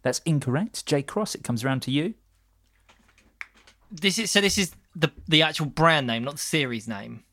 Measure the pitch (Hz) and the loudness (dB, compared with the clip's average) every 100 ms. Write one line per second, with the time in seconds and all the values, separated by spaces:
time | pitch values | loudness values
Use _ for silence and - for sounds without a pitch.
0 | 127 120 - 147 131 131 220 - - 143 | -2 -2 0 0 2 0 -2 -6 -2 -2
1 | 139 214 214 - - 120 131 131 - 139 | 0 -4 -4 -6 -4 -2 0 -2 0 0
2 | 175 220 _ _ _ _ _ _ _ _ | -2 -6 _ _ _ _ _ _ _ _
3 | _ _ _ _ - _ _ _ _ 175 | _ _ _ _ -20 _ _ _ _ 0
4 | 196 185 214 202 202 208 180 - _ 170 | 0 2 2 4 4 2 -2 -4 _ -2
5 | 156 - - 156 156 156 147 - 165 156 | -2 -2 2 4 4 2 -4 4 4 4
6 | 127 117 127 147 - 160 131 117 110 101 | 0 -2 -4 -6 -2 0 0 -4 -6 -10
7 | 117 113 _ | -10 -16 _